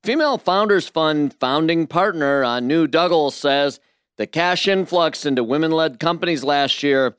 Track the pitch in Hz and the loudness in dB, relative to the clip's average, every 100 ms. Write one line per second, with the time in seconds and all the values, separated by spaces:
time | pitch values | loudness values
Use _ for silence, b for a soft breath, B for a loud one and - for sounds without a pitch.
0 | - 285 302 254 - 190 214 196 - 160 | -2 0 0 0 0 0 2 0 0 -2
1 | 156 151 143 - 127 143 160 165 156 165 | 0 0 -2 -2 -2 0 0 0 0 0
2 | 196 170 139 139 127 120 123 160 156 156 | 0 0 0 0 0 -2 0 0 2 0
3 | 175 175 143 - 143 139 143 - _ _ | 2 2 0 -2 -2 0 -2 -4 _ _
4 | _ - 107 156 175 180 196 190 180 175 | _ -8 -6 -2 0 0 0 0 0 0
5 | 160 - 147 127 117 143 160 160 160 120 | 0 -2 -2 0 0 0 0 2 0 -2
6 | 165 170 175 156 135 143 139 - 143 135 | -4 -2 -2 -2 0 0 0 0 2 2
7 | 131 | 2